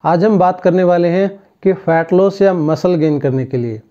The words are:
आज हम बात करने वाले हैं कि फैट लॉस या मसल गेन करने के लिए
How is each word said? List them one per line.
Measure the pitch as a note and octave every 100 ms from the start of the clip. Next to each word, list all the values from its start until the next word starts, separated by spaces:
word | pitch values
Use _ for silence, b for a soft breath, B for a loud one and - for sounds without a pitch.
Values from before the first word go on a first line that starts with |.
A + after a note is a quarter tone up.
आज | - E3+
हम | G#3 G#3
बात | F3+ F#3
करने | F#3 F3
वाले | F3+ F3 F3
हैं | F3 G3 F#3+ B B
कि | F#3+
फैट | F#3 - E3 E3
लॉस | F3+ G3 G3
या | G3
मसल | F3+ D3+ D#3 F3+
गेन | F3 D#3 D3
करने | C#3 C3
के | C3 C3
लिए | A#2+ A2 _